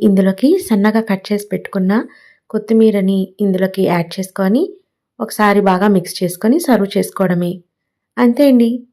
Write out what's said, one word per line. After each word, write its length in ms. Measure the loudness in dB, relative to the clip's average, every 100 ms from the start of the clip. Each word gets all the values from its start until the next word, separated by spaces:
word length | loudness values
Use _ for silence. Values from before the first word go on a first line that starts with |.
ఇందులోకి 460 | 2 2 0 0 0 0
సన్నగా 400 | 0 0 2 0
కట్ 240 | -2 -6
చేసి 220 | -4 -6 -4
పెట్టుకున్న 440 | -10 -6 -2 0 0 -4 _ _ _ -8
కొత్తిమీరని 680 | -8 0 4 4 2 0 -2 -4 -4
ఇందులోకి 420 | -2 0 -2 0
యాడ్ 280 | 0 0 -4
చేసుకొని 500 | -8 -10 -4 0 0 -2 -8 _ _ _ -12
ఒకసారి 400 | -10 0 2 4
బాగా 260 | 2 2 2
మిక్స్ 260 | 0 -2 -6
చేసుకొని 400 | -6 -2 -2 0
సర్వ్ 280 | 0 0 0
చేసుకోవడమే. 600 | -2 -4 -2 -2 -2 -4 -8 _ _ _ _ _ 0
అంతే 280 | 0 4 4
అండి, 220 | 4 2 -2 -10